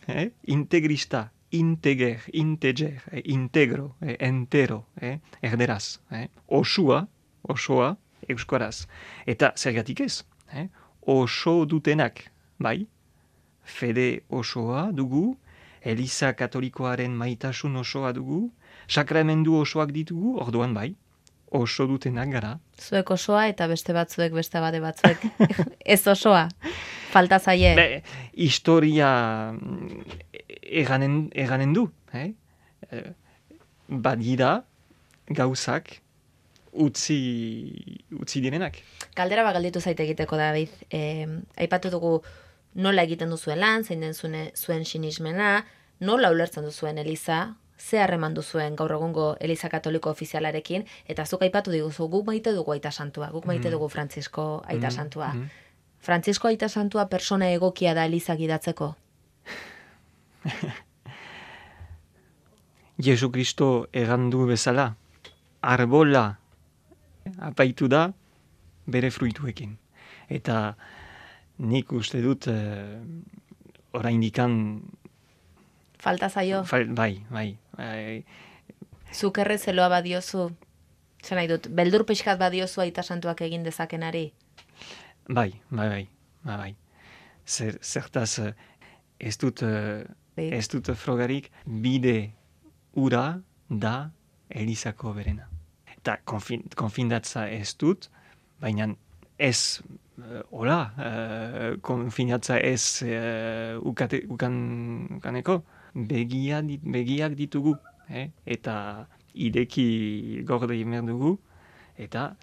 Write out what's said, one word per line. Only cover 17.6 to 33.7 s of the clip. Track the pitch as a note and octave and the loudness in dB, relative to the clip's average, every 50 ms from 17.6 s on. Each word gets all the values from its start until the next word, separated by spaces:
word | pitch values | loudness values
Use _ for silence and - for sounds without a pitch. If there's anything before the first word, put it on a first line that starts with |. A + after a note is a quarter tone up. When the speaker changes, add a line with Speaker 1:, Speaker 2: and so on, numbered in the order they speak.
| - D3 C3+ C3 | -4 -4 -2 -4
Speaker 1:
osoa | - - - C#3 C3+ B2+ B2 | -4 -4 -4 -4 -2 -2 -4
dugu, | C3 C3 C3 D3 F3+ A#3 A#3+ - _ _ - - - - | -4 -4 -4 -2 -2 -2 -4 -6 _ _ -20 -20 -16 -8
sakramendu | - - D3 D3 - D#3 D#3+ D#3 D#3 D#3 D#3 D#3+ D#3+ D#3+ | -2 0 2 2 4 4 4 4 6 6 4 6 6 6
osoak | D#3 D3 - - D#3+ D#3 D3 | 6 4 2 2 0 0 0
ditugu, | C#3+ D#3 D#3 - F3 E3 F#3+ A#3+ B3+ G3+ | -2 -4 -4 -4 -4 -2 0 0 0 -2
orduan | - A#2 A2+ A#2 B2 B2 A2+ | -2 0 0 2 2 2 0
bai, | G#2 G#2+ C#3+ G3 - _ _ _ _ _ _ _ _ _ _ - | -2 -4 -4 -8 -10 _ _ _ _ _ _ _ _ _ _ 0
oso | C3+ A#2+ A#2 - - C#3+ C3 | 0 0 0 0 0 0 0
dutenak | C3+ C3 - C3+ B2 A#2+ B2+ C#3+ | 0 0 -2 -2 -2 -2 -2 -2
gara. | C3+ A#2+ G#2+ G#2+ A#2+ E3 - _ _ - | -2 -2 -4 -4 -6 -8 -12 _ _ -20
Speaker 2:
Zuek | - - G3+ G3 F#3 - | -6 0 0 0 2 2
osoa | F#3+ F3 - - G#3 G#3 A3 G#3+ | 0 0 2 2 4 4 4 4
eta | G3 - F3 E3 | 2 0 0 0
beste | E3 E3 - - E3+ | 0 0 0 0 0
batzuek, | E3+ E3+ E3+ - - E3+ E3 E3 | 0 0 0 0 0 0 0 2
beste | D#3+ E3 - - E3+ | 0 -2 -2 -2 -2
abade | E3 D#3+ E3 D#3+ | 0 0 0 -2
batzuek. | D#3+ D#3+ D#3 - - - E3 - - A3 - - G#3+ - - | -2 -4 0 4 4 4 4 2 -2 -2 2 4 4 4 4
Speaker 1:
<laughs> | - - - - - - - G#3 | 2 -2 -2 -4 -4 2 4 4
Speaker 2:
Ez | F#3+ - G3+ | 6 6 6
osoa. | G3 F#3+ - A3 G3+ F3 D#3+ E3 F3+ - - D#4+ F4 - - - - - - - | 4 6 6 6 8 8 6 4 -2 -6 -8 -8 -8 -8 -10 -12 -12 -12 -2 4
Falta | - F#3+ F3+ F3+ F#3+ F#3+ | 6 8 8 8 6 6
zaie. | - F#3+ F#3 F3+ F3+ F3+ E3 | 6 6 6 8 8 8 10
Speaker 1:
Be, | E3 E3+ A#2 C3 - - - - C3+ B2+ A#2 - | 8 8 6 4 -2 -8 -12 -14 -14 -14 -10 -2
historia, | - E3+ C#3+ - - - E3+ E3 E3 D#3 D#3 D3+ D3+ C#3+ C#3 C3 B2 A#2 A2+ A2 A2 A2 A2 A2+ | 2 2 4 4 4 4 6 8 8 8 6 6 6 6 6 6 4 4 2 0 -2 -4 -6 -6
mm, | - - - B2+ A#2+ - - - - - - - - - - - - - - - - - - - D#3+ C#3+ | -8 -8 -8 -8 -8 -8 -10 -12 -12 -14 -14 -16 -16 -18 -18 -20 -20 -18 -18 -20 -18 -10 -4 0 0 2
eganen, | B2 C3 C3+ C#3 C#3 C#3+ D#3 D3+ - - | 2 2 2 4 4 2 2 0 -2 -2
eganen | C#3+ C3+ B2+ C3 C3 C3+ C#3 D#3 | -2 -2 0 2 2 4 4 4
du, | A3 A#3+ E3 - _ _ _ - | 4 4 2 0 _ _ _ -10
eh? | B2 C#3+ F#3+ A3 - _ _ _ _ _ _ _ _ - - | -8 -8 -8 -10 -12 _ _ _ _ _ _ _ _ -18 -14
Eh, | - - - - F3 - _ _ _ _ _ _ D#4 - _ _ | -12 -12 -12 -14 -16 -20 _ _ _ _ _ _ -20 -20 _ _